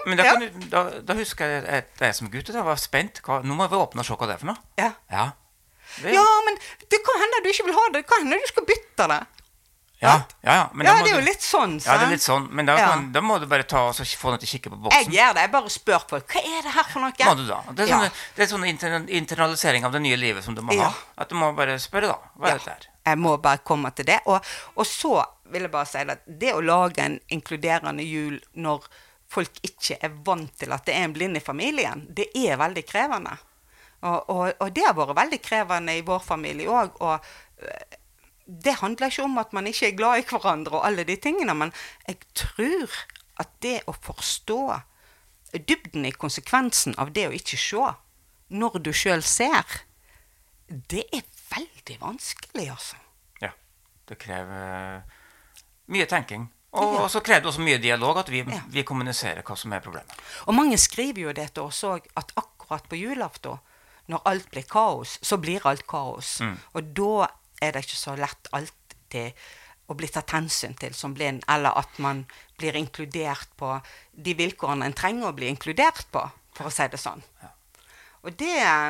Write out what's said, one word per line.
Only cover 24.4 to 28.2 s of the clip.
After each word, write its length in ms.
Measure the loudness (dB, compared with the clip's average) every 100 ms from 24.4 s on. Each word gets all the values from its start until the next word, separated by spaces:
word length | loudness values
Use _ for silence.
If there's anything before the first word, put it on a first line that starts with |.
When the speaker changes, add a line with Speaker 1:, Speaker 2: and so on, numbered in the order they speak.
| 0 -14 -8 -4
Speaker 2:
og 80 | -2
så 380 | -2 0 2 0 -4
vil 180 | -10 -8
jeg 80 | -4
bare 160 | -4 -4
si 120 | -4
at 220 | -6 -8 -10
det 260 | -4 -2
å 80 | 0
lage 340 | 4 4 4 0
en 220 | -2 -4 -6
inkluderende 720 | -8 -6 -4 0 0 0 -6
jul 360 | -6 -6